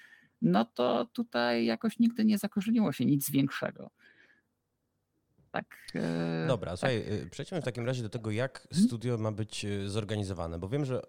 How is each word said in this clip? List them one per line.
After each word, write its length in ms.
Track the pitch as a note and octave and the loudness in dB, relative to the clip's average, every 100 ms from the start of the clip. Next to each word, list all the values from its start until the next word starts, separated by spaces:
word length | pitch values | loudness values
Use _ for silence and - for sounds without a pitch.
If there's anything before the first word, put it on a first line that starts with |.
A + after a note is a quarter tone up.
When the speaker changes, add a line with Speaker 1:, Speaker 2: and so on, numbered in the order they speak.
| - - _ - | -20 -20 _ 0
Speaker 1:
no 220 | E3+ F#3 | 2 4
to 400 | A#3 - B3 A#3 | 2 0 2 2
tutaj 600 | A#3 - A#3 - - A#2 - | -2 -6 -4 0 2 2 2
jakoś 320 | A3+ A3 - | 0 0 2
nigdy 260 | A#3 A#3 | 2 4
nie 140 | A3 G#3 | 2 2
zakorzeniło 540 | G3+ G#3 G3+ A3+ F3+ | 0 -2 0 2 2
się 120 | C#3+ | 2
nic 260 | B2+ C#3+ - | 2 2 2
większego. 600 | C#3 C#3 - - - - _ - _ - _ _ _ _ _ _ _ _ _ _ _ _ | 2 0 0 -6 -6 -14 _ -20 _ -20 _ _ _ _ _ _ _ _ _ _ _ _
Tak, 260 | - - - - | -8 -8 -12 -8
e, 520 | - E3 E3+ E3 E3 D#3+ | -4 -2 0 0 0 0
Speaker 2:
Dobra, 220 | A2+ D#2+ | 0 -2
Speaker 1:
tak. 80 | F2+ | -2
Speaker 2:
słuchaj, 440 | C3+ A2+ - G#2 | 0 0 -2 -4
e, 40 | E2+ | -4
przejdźmy 300 | - - F3 | -10 -6 -4
w 40 | |
takim 220 | C3 A#2+ A#2+ | -4 -2 -2
razie 160 | B2+ | -2
do 60 | A2 | -4
tego, 220 | B2 A2 | -4 -4
jak 360 | G#2+ C3+ - - | -2 -4 -6 -2
Speaker 1:
Mhm. 160 | E3+ A3+ | 4 4
Speaker 2:
studio 320 | A#2 B2 A#2 | 4 -2 0
ma 140 | A2 | 0
być, 320 | G#2 G#2+ - | -2 -4 -6
e, 240 | G2+ G2+ G2 | -4 -4 -2
zorganizowane, 720 | G#2 G#2 G#2 G2 E2+ E2 E2+ | -2 -2 0 -2 -2 -4 -4
bo 100 | F#2+ | -4
wiem, 160 | C#3+ | -2
że, 180 | C3+ B2 | -2 -4